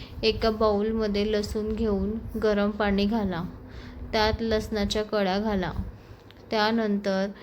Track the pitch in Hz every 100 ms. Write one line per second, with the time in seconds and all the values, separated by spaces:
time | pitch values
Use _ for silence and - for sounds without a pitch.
0 | - - 220 214 226 214 214 202 220 220
1 | 214 202 214 208 208 220 214 220 220 196
2 | 196 226 - 220 214 202 202 208 202 196
3 | 202 226 196 170 175 - - - - -
4 | - 220 214 220 226 220 214 214 202 214
5 | 214 214 190 196 214 196 170 - - -
6 | - - - - - 220 214 226 214 202
7 | 202 190 202 -